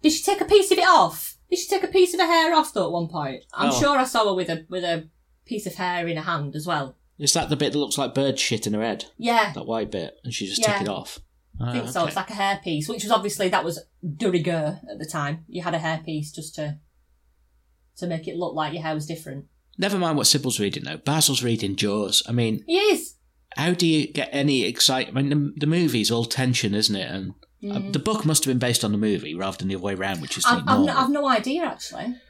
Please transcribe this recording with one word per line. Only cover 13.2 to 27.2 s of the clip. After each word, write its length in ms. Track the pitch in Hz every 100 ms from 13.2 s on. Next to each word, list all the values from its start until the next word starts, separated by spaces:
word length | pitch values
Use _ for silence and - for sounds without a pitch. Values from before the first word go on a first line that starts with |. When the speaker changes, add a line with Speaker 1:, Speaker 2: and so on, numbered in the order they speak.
| 196 - 185
Speaker 1:
that 160 | 190
was 160 | 160 165 - _ 175 147
de 140 | 220
rigueur 500 | 175 160 165 151 - -
at 80 | -
the 100 | 151
time. 340 | 160 143 160 -
You 140 | 175
had 120 | 170
a 40 | 165
hairpiece 560 | 160 160 165 151 151
just 200 | - 151 -
to, 200 | 151 147 _ _ _ _ _ _ _ _ _ _ _ -
to 100 | 175
make 220 | 165 180
it 80 | 170
look 180 | 175
like 200 | 156 151
your 80 | 160
hair 120 | 156
was 120 | 156 147
different. 400 | 165 - 139 - _ _ -
Speaker 2:
Never 180 | 202 196
mind 200 | 170 147
what 80 | 110
Sybil's 340 | 143 127 113
reading, 240 | 101 -
though. 140 | - -
Basil's 440 | - 156 147 127
reading 320 | 123 113 98
Jaws. 480 | 95 101 104 98 - -
I 40 |
mean, 320 | 120 117 110 -
Speaker 1:
He 100 | 349
is. 380 | 427 359 - - _ _ _ -
Speaker 2:
how 160 | 160
do 140 | 175 170
you 260 | 156 143
get 160 | - 127
any 320 | 143 143 131
excitement? 520 | 95 - - 131 120 120 139
I 20 |
mean, 180 | 147 143
the, 60 | 151
the 60 | 147
movie's 440 | 165 165 120 104
all 160 | 117 117
tension, 480 | - 127 123 110
isn't 200 | 101 107 98
it? 140 | 90
And, 200 | 98